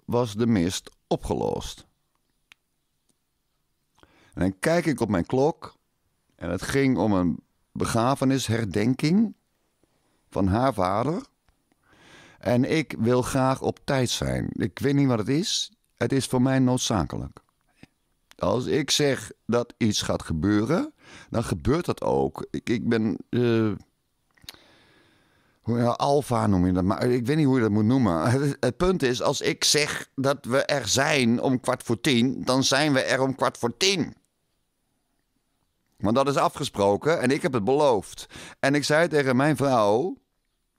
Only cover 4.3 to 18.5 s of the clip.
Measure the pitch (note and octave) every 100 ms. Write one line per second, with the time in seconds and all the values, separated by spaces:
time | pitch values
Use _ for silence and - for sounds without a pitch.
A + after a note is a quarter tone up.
4.3 | - F#2 - D#3+ E3+ E3 B2+ A2+ G2 -
5.3 | B2+ D3 - - - _ _ _ _ _
6.3 | - E2+ F#2 - C#3 C3+ G#2 G#2+ F#2+ F2
7.3 | C2 - _ _ - F#2+ A#2 A#2+ C#3 C3
8.3 | C3+ A2+ A2+ G#2+ G2+ A2+ C3 D3+ F#3+ G#3+
9.3 | - _ _ _ _ _ _ _ _ _
10.3 | - F#2+ G#2 C3 G2 F2+ G2+ B2+ F#3 C4+
11.3 | _ _ _ _ _ _ _ - - -
12.3 | - - A#2+ C3+ D#3 C#3+ D2 A2 B2+ A#2+
13.3 | C3+ C3 C3 - - - C#3 A#2+ - C2+
14.3 | C2 - - G2+ - C3 C#3+ C#3 A#2 G2
15.3 | C#3+ G#3 - - _ _ - A#2+ C3+ -
16.3 | B2+ C3 C3 B2+ B2+ - A2 C#2 A1 C2
17.3 | - _ _ _ _ - _ _ _ _
18.3 | - F2